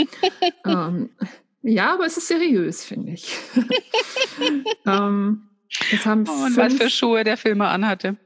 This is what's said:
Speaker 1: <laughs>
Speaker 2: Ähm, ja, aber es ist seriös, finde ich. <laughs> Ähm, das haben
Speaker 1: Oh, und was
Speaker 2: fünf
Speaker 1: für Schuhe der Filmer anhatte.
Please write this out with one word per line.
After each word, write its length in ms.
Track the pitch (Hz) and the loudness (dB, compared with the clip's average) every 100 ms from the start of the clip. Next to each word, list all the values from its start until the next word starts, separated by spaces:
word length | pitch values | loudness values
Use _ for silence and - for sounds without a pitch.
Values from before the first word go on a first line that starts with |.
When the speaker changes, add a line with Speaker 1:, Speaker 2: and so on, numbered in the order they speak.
| 294 - 370 | -2 0 -4
Speaker 1:
<laughs> 340 | - 359 - 185 | 0 -2 -2 -2
Speaker 2:
Ähm, 420 | 180 160 175 - - 180 - _ _ | 0 0 -2 -4 -6 -10 -10 _ _
ja, 320 | 240 214 220 | 0 2 4
aber 100 | 370 | 2
es 140 | 330 339 | 0 -2
ist 100 | 339 | -2
seriös, 560 | 339 339 220 160 - | 0 2 2 2 -4
finde 280 | - - - | -10 -10 -10
ich. 260 | 170 - - - | -10 -10 -10 -2
<laughs> 1300 | 247 233 494 - 440 480 508 523 - - 285 339 440 - | 0 2 -2 0 -2 -2 -4 -4 -2 -2 0 -2 -4 0
Ähm, 640 | 196 202 202 202 214 - _ _ - - | 0 2 0 0 -2 -6 _ _ -6 -2
das 140 | 214 | 0
haben 200 | 220 220 214 | 2 2 0
Speaker 1:
Oh, 160 | 294 | 0
und 120 | 269 240 | 0 4
was 160 | 220 | 4
Speaker 2:
fünf 100 | 262 | 4
Speaker 1:
für 80 | 233 | 2
Schuhe 340 | - 240 226 | 2 2 2
der 120 | 214 233 | 2 0
Filmer 320 | 220 202 196 | 0 2 0
anhatte. 460 | 180 214 190 190 202 | 0 0 -2 -4 -6